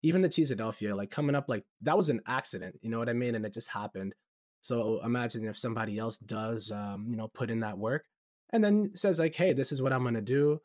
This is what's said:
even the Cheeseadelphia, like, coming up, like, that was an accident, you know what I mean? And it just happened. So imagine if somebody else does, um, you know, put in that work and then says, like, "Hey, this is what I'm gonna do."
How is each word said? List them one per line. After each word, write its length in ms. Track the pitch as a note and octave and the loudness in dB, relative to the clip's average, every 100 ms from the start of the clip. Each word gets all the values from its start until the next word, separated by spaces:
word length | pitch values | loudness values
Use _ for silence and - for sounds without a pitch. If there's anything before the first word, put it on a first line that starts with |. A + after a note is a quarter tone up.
even 200 | D#3+ F3 | 4 4
the 60 | F#3 | 4
Cheeseadelphia, 680 | - D3+ A2 A2+ G#2+ G#2 G2 | 4 2 2 -2 -2 -2 -2
like, 140 | G2+ | -4
coming 240 | - D3 C#3 | -2 0 0
up, 120 | C3+ | 0
like, 160 | A2+ - _ | -4 -4 _
that 140 | A#2+ F3 | 2 2
was 120 | E3 | 4
an 100 | A#2+ - | 0 0
accident, 520 | B2+ - G#2 F2 - | -4 -2 -8 -10 -10
you 80 | A2+ | -6
know 80 | A#2 | -2
what 100 | A#2 | 0
I 40 | |
mean? 200 | A#2+ B2 | 0 0
And 120 | A#2 G#2+ | -2 -4
it 60 | |
just 140 | G2+ - | -6 -8
happened. 440 | - G#2 F#2+ G2 - _ _ _ _ | -6 -8 -6 -8 -8 _ _ _ _
So 400 | - A#2 A2 A2 | -4 0 0 0
imagine 420 | A#2 A#2+ A#2+ A#2 A2 | 0 0 0 -4 -6
if 120 | G#2 | -4
somebody 400 | B2 A2+ A2 G#2 | -4 -2 -2 -2
else 200 | A2+ A2 | -2 -4
does, 540 | A2 A2+ A2 A2+ G#2+ | -6 -4 -2 -4 -4
um, 340 | G#2 G2+ G2+ A2 | -6 -6 -6 -4
you 60 | A#2 | -4
know, 120 | A2 | -6
put 220 | - A#2 | -6 -2
in 100 | A2+ | -2
that 180 | A2 G2 | -2 -2
work 280 | G#2+ D3 - _ _ _ _ | -2 -2 -4 _ _ _ _
and 120 | A#3 | 2
then 320 | G#3 G#3 G3+ | 6 4 2
says, 240 | G#3 G3+ E3+ | 0 2 4
like, 160 | E3 | 2
"Hey, 180 | D#3+ F#3 | 2 2
this 200 | C3+ C3+ | 4 2
is 100 | C#3 | 0
what 100 | C3 | 2
I'm 120 | C3 | 2
gonna 160 | B2+ A#2 | 2 0
do." 380 | G#2 C3 D3 D3+ | 0 4 4 2